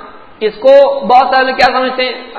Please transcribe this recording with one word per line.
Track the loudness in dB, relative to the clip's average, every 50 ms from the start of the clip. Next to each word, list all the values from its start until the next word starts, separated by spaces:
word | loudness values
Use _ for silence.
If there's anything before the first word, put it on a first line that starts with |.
| -20 -20 -20 -20 -20 -20 -10 -8
اس | -6 -6 -4
کو | -2 2 4 6 6 4 2 0 -4
بہت | -2 0 2 2 2 2 0
سارے | -2 -2
لوگ | -2 -2
کیا | 0 0 0 0 -2
سمجھتے | -4 -4 -4 -6 -6
ہیں؟ | -6 -8 -12 -16 -16 -16